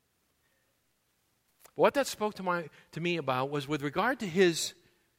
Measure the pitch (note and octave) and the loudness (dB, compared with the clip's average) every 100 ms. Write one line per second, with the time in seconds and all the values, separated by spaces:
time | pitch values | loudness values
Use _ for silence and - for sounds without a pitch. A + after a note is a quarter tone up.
0 | _ _ _ _ _ _ _ _ _ _ | _ _ _ _ _ _ _ _ _ _
1 | _ _ _ _ _ _ - - F3 C#4+ | _ _ _ _ _ _ -10 2 4 4
2 | B3+ - G#3+ G3 F#3 F3 D3 - - D#3 | -2 -2 -6 -4 -4 -4 -4 -14 -14 -6
3 | F3 E3+ C3+ B2+ C3+ D3 C#3 D3+ C#3+ E3+ | -2 -2 0 0 0 -2 -2 -2 -2 0
4 | A3+ C4+ G3+ E3+ F3+ D#3 - - _ _ | 0 0 0 4 4 4 -4 -10 _ _
5 | _ | _